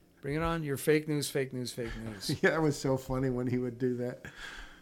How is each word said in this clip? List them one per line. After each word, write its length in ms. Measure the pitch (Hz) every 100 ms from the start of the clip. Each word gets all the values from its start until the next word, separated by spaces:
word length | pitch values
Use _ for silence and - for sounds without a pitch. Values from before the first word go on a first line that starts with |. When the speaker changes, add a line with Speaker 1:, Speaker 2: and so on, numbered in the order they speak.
| _ _
Speaker 1:
bring 140 | 139 147
it 60 |
on. 200 | 165 165
You're 140 | 147 135
fake 320 | - 151 156
news, 200 | 147 139
fake 220 | 139 131
news, 200 | 127 120
fake 180 | - 117 110
news. 320 | 110 101 - 147
Speaker 2:
<laughs> 40 |
Yeah, 120 | 190 151
it 60 |
was 160 | 156 143
so 180 | 139 131
funny 340 | 131 131 135
when 160 | 123 127
he 120 | 123
would 200 | 123 117
do 180 | 127 120
that. 300 | 123 131 - - - - - -